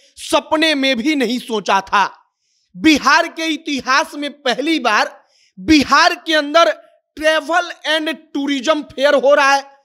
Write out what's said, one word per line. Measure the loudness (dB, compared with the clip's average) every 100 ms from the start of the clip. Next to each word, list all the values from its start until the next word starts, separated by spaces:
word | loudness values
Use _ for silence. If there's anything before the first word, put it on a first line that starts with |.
| _ -16
सपने | -2 -2 0 0 0
में | 0 -2 -2
भी | -2 -2
नहीं | -2 -4
सोचा | -6 -6 0 -2
था। | 0 0 0 -6 _ _ _ _ _ 0
बिहार | 2 4 4 2 0
के | -4 -6
इतिहास | -6 -6 -6 -2 -2 -2
में | -6 -10 -6
पहली | -6 -4 -2 -2
बार | 0 0 -2 -6 _ _ _ -10
बिहार | 2 2 4 2 2
के | -2 -2
अंदर | -2 2 2 2 0 -12 _ _ -4
ट्रैवल | -2 -2 -2 -2 -4 -8 -4
एंड | -2 -2
टूरिज्म | -8 _ -6 -4 -2 -2 -2
फेयर | -4 -2 2
हो | 2 4
रहा | 4 4
है। | 2 -2 _